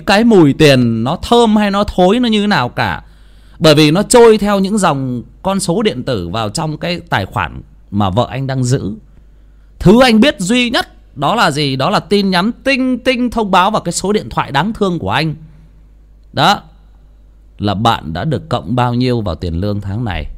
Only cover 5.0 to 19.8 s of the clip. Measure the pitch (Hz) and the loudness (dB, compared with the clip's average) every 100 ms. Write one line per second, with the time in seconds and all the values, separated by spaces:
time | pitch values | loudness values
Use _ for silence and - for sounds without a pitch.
5 | 131 123 - - 185 196 185 175 214 127 | -4 -8 -10 -8 -6 -4 -2 -2 -2 -4
6 | 117 117 85 101 107 131 160 147 170 175 | -4 -6 -4 -6 -6 -6 -6 -6 -6 -8
7 | 170 131 98 - 82 60 - - - 98 | -6 -6 -4 -6 -6 -8 -18 -20 -8 -4
8 | 101 95 120 127 135 131 123 135 95 220 | -2 -2 -4 -6 -6 -4 -2 -2 -4 -10
9 | - - - - - - - - 170 226 | -16 -20 -20 -20 -20 -20 -20 -4 2 4
10 | 262 220 277 302 180 247 240 285 370 - | 4 4 2 0 -2 -2 0 -2 -6 -12
11 | - - 143 214 196 143 143 131 143 190 | -20 -6 -2 0 0 0 -2 -2 -2 -2
12 | - 202 196 180 202 - 262 269 262 254 | 0 0 2 0 -2 -2 -2 0 0 -2
13 | 254 254 247 240 214 190 190 214 170 - | -2 -2 -2 -2 0 2 2 0 -4 -4
14 | 185 202 117 160 120 139 190 220 196 170 | -2 -2 -4 -6 -4 -2 -4 -2 -2 -2
15 | 92 120 160 151 - - - - - - | -4 -2 -2 -6 -14 -20 -20 -20 -20 -20
16 | _ - - - 156 208 - - - - | _ -20 -10 -2 0 0 -6 -20 -20 -20
17 | - - - - - - 104 95 117 113 | -20 -20 -20 -20 -20 -8 -4 -2 0 -2
18 | 76 82 135 135 - 123 - 123 123 120 | -4 -8 -4 -6 -4 -6 -4 -2 -2 0
19 | 127 120 101 82 87 82 101 104 | -2 -2 -4 -6 -6 -4 -4 -4